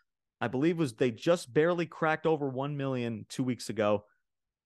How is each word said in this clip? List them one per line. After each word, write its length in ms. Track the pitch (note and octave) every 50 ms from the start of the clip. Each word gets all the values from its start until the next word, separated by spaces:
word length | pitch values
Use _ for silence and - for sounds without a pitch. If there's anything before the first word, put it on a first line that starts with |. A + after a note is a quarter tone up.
| _ _ _ _ _ _ _ -
I 80 | A#2+ A2+
believe 300 | A2+ B2+ D3 E3+ F3+ E3
was, 160 | E3 B2 A2
they 160 | - C#3+ B2
just 420 | A2 G#2 - E3 E3+ F3 - B2 A2
barely 320 | D3+ D#3 E3+ F3+ E3+ E3+
cracked 400 | - - - E3+ D#3 D#3 D#3 -
over 240 | E3 E3 C#3+ C#3+ C3+
one 280 | C3 B2+ C3+ D3 D3
million 500 | C#3+ C3+ C3+ C3 B2 A#2+ A#2 A2+ G#2 G#2 -
two 140 | - - C3
weeks 240 | B2+ A#2+ - - -
ago. 360 | G#2+ G#2+ G#2 G#2 G#2 G2+ - _ _ _ _ _ _ _ _ _ _ _ _